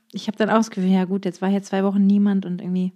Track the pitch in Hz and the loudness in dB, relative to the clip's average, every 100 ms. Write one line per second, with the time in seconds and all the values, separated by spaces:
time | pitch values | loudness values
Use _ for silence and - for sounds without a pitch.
0 | _ 208 - - 220 220 226 202 185 190 | _ -10 -8 -2 2 2 0 -2 2 2
1 | 180 196 190 175 190 196 196 190 196 196 | 2 -2 -4 -4 -2 -2 -2 -2 0 2
2 | 196 202 202 196 185 175 180 185 185 | 4 4 2 0 -2 -8 -4 -4 -4